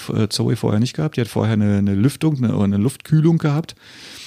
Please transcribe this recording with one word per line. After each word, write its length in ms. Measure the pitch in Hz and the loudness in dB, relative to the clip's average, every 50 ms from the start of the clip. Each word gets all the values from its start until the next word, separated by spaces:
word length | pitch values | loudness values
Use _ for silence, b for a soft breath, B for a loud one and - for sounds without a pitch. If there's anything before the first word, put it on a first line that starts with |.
| - - - | -4 -4 -2
äh, 160 | 110 110 104 | 0 0 0
Zoe 280 | - - 113 123 127 | 0 -2 -2 0 0
vorher 240 | 113 - 113 107 107 | 0 0 0 0 0
nicht 140 | 120 127 - | 0 0 -2
gehabt. 240 | - 151 156 - - | -4 -4 -4 -2 -4
Die 20 | |
hat 80 | 120 - | -4 -2
vorher 240 | - 107 107 110 113 | -2 -2 0 0 2
eine, 240 | 104 104 104 101 | 2 2 2 2
eine 180 | 101 101 101 98 | 2 2 2 2
Lüftung, 480 | 98 107 139 - - - 160 151 135 123 | 2 2 0 0 0 -2 -2 0 0 0
eine, 160 | 107 98 101 | 0 0 0
eine 200 | 101 98 101 101 | 0 0 2 0
Luftkühlung 600 | 101 - - - - - 151 156 151 170 165 160 | 0 -2 -2 -6 -2 0 2 4 4 4 2 2
gehabt. 380 | - 151 143 143 - - B B B B B B B B B B B | 2 0 0 -2 -4 -6 B B B B B B B B B B B